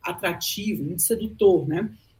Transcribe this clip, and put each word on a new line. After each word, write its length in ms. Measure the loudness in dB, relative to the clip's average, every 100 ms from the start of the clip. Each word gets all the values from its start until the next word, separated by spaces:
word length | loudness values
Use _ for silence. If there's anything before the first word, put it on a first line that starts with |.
atrativo, 800 | -10 -4 -4 -2 -6 -4 -4 -2
muito 180 | -4 -2
sedutor, 680 | -2 -2 -4 4 6 6 4
né? 240 | -2 -2 -6 _